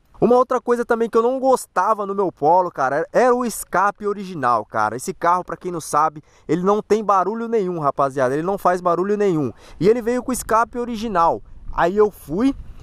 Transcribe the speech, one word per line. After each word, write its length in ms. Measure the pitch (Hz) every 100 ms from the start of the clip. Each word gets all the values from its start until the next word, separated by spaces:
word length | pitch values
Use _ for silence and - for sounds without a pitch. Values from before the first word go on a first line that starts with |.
| _ -
Uma 160 | 196 247
outra 240 | 254 254
coisa 240 | - 240
também 240 | 240 233 226
que 80 | 233
eu 60 |
não 160 | 233 262
gostava 680 | 262 254 - - 190 208
no 100 | 196
meu 160 | 196 190
Polo, 400 | - 147 175 180
cara, 360 | 156 135 139 165
era 240 | 185 247
o 100 | 247
escape 600 | 247 - - 175 202 202 208
original, 600 | 202 185 180 127 117 107
cara. 300 | 113 107 113
Esse 180 | -
carro, 300 | 175 165 180
pra 120 | - 170
quem 160 | 180
não 80 | 170
sabe, 420 | - 151 156 151 - _ -
ele 160 | 165
não 200 | 185 214
tem 200 | - 214
barulho 460 | 208 196 180 226 233
nenhum, 300 | 226 180 175
rapaziada. 560 | 143 - 139 135 127
Ele 80 | 139
não 160 | 170 196
faz 220 | 180 180
barulho 360 | 180 170 190 208
nenhum. 340 | 202 160 131 - - -
E 100 | 175
ele 140 | 240
veio 200 | 220 247
com 80 | 247
o 40 |
escape 440 | 254 - 220 226 240
original. 640 | 240 226 226 185 165 113 - - -
Aí 240 | - 170 202
eu 140 | 214
fui 440 | - - 165 262 269 - -